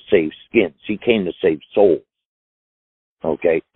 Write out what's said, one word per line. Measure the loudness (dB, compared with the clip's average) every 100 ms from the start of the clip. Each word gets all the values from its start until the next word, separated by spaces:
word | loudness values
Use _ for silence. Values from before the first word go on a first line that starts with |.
| 0
save | 0 0 -8 _
skins. | -2 -2 -4 -10
He | -6
came | -2 -2 -4
to | -4
save | -4 -4 -4
souls, | 2 2 2 -4 _ _ _ _ _ _ _ _ _ _ _
okay? | -8 -4 -2 -2 -4